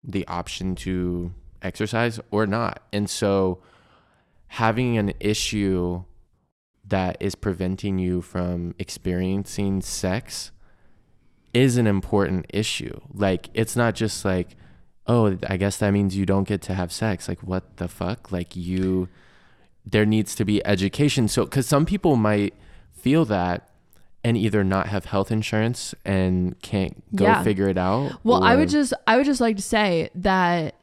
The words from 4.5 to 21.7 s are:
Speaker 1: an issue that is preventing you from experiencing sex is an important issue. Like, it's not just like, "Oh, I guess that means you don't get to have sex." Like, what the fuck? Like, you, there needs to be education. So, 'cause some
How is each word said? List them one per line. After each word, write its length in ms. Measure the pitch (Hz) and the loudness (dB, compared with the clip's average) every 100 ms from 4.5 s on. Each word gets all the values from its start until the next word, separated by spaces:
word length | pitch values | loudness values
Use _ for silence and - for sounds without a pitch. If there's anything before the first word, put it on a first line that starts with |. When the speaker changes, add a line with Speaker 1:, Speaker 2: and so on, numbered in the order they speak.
| - 113 110 127 117 | -2 0 2 0 2
Speaker 1:
an 160 | 104 - | 0 -2
issue 840 | 101 107 - 107 98 92 90 90 92 - _ _ _ _ _ _ 98 | -2 0 -2 0 0 2 0 -4 -8 -20 _ _ _ _ _ _ -4
that 280 | 98 92 - | -2 -2 -2
is 140 | 98 | -6
preventing 640 | - 104 87 92 92 104 95 | -4 -4 -2 -4 -4 -4 -2
you 240 | 92 90 | 0 -2
from 520 | - 92 90 87 87 - | -4 -6 -4 -4 -6 -8
experiencing 1000 | 92 - - 90 92 98 98 - 98 98 | -12 -8 -4 -2 0 -2 -4 -4 -2 -2
sex 680 | - - 95 101 - - - - - _ _ - _ _ _ _ _ | -4 -4 -2 -2 -6 -12 -14 -18 -20 _ _ -20 _ _ _ _ _
is 220 | 120 131 120 | 2 4 4
an 100 | 110 | 2
important 600 | 98 - 104 98 92 - | 2 0 0 2 -2 -4
issue. 500 | 98 110 - - - - | -4 -4 -6 -8 -12 -16
Like, 380 | 98 98 90 - | -2 0 0 -4
it's 220 | - 110 - | -4 -2 0
not 180 | 117 | 0
just 300 | 104 110 - | 0 -4 -2
like, 320 | 101 92 87 - - - - _ - | -2 -2 -4 -10 -20 -20 -20 _ 0
"Oh, 300 | 120 107 92 - | 4 4 2 -2
I 100 | 95 | 0
guess 180 | 98 - | 0 0
that 120 | 104 | 2
means 240 | 101 98 95 | 2 2 0
you 80 | 98 | 0
don't 220 | 98 95 | 0 0
get 140 | 101 | -2
to 120 | - | -2
have 160 | 92 90 | -4 -4
sex." 380 | - 113 92 - | -4 -4 -4 -6
Like, 140 | 87 | -8
what 340 | - 92 - - | -4 -6 -6 -10
the 120 | 90 | -10
fuck? 440 | - 90 113 - | -6 -6 -6 -6
Like, 240 | 92 87 90 | -8 -6 -8
you, 520 | 87 92 92 92 90 - - _ _ _ _ _ | -4 -2 0 0 -2 -10 -20 _ _ _ _ _
there 220 | - 107 107 | -2 2 4
needs 280 | 110 101 - | 2 0 -2
to 80 | 101 | 0
be 180 | 104 - | 0 2
education. 640 | 101 98 - 147 135 110 | 0 0 2 2 2 0
So, 160 | - 101 | 0 0
'cause 200 | 139 | 0
some 180 | 127 | 2